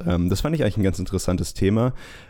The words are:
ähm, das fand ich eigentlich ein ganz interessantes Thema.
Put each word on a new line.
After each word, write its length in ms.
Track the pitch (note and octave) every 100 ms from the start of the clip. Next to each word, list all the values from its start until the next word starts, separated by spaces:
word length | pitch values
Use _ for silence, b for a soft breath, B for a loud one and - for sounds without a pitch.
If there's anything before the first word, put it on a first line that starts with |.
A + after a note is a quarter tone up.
| E3+
ähm, 220 | F2 F2
das 100 | F#2+
fand 160 | D3
ich 80 | D#3+
eigentlich 140 | A2 A2
ein 60 |
ganz 160 | F#2+ F#2
interessantes 540 | F#2 F#2 - F2+ -
Thema. 400 | - G2 A2 B2 - B B